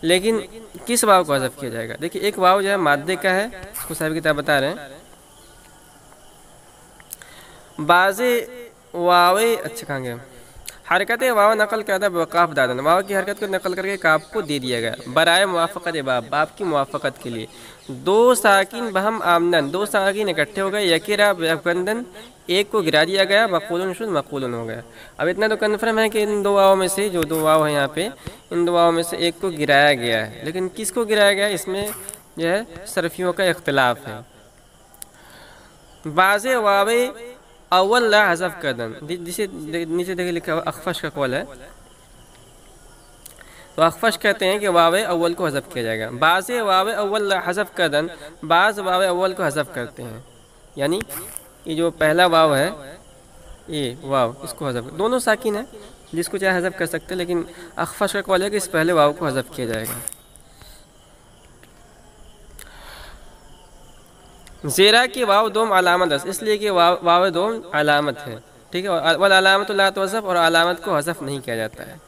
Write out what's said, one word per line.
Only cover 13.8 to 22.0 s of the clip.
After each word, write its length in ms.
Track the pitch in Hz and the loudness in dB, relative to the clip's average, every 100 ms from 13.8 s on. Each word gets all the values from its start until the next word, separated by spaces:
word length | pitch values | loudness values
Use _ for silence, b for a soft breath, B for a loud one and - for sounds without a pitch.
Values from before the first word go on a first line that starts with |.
کے 160 | 190 196 | -6 -2
کاف 240 | 170 156 156 | 2 2 0
کو 80 | 220 | -8
دے 180 | 165 147 | -4 -4
دیا 200 | 127 117 | -2 -2
گیا 140 | 113 117 - | -4 -6 -2
برائے 320 | 135 170 175 196 | 2 4 4 2
موافقت 520 | 175 165 175 175 160 135 | 0 -2 -4 -6 -6 -2
باب، 200 | 123 117 | -2 -2
باب 280 | 147 156 - | -2 -2 -4
کی 60 | |
موافقت 600 | 190 147 139 147 143 - | -2 -2 -2 -4 -6 -6
کے 60 | 123 | -10
لیے۔ 160 | 117 110 B B B - | -10 -10 B B B -16
دو 480 | 127 170 202 240 247 | -6 0 4 6 6
ساکن 540 | 220 196 196 233 233 | 4 4 2 -4 -4
بہم 320 | 190 208 220 | -2 -2 -2
آمدن، 520 | 175 170 175 170 143 | 2 2 4 2 0
دو 120 | 175 202 | -2 -2
ساکن 440 | 208 196 202 208 | 0 0 0 -2
اکٹھے 320 | 156 147 - | 0 -2 -2
ہو 100 | 196 | -2
گئے، 140 | 208 196 | 0 2
یکیرا 460 | 165 165 208 208 | 2 0 2 2
بگندن، 720 | 185 165 160 175 175 180 226 | 2 0 -2 0 -2 -2 -4